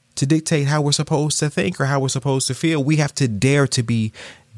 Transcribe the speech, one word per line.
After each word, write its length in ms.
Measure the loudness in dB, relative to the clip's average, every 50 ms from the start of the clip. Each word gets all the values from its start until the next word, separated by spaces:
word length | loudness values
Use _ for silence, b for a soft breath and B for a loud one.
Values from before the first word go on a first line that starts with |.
| _ _ -6
to 100 | -2 0
dictate 440 | 2 2 2 2 0 0 0 0 0
how 120 | 0 0
we're 120 | 0 0 0
supposed 480 | 0 0 0 0 0 0 0 0 -2
to 100 | -2 -2
think 300 | -2 -2 -2 -2 -2 -2
or 60 | -2
how 120 | 0 0 0
we're 100 | 0 0
supposed 380 | -2 -2 -2 0 0 0 0
to 80 | -2 -4
feel. 300 | -2 0 0 0 2 2
We 140 | 2 2 2
have 140 | 2 0 0
to 100 | 0 0
dare 400 | 0 0 2 2 2 4 4 2
to 160 | 2 0 -2 0
be 300 | 0 0 0 0 -2 B B B B B B B B B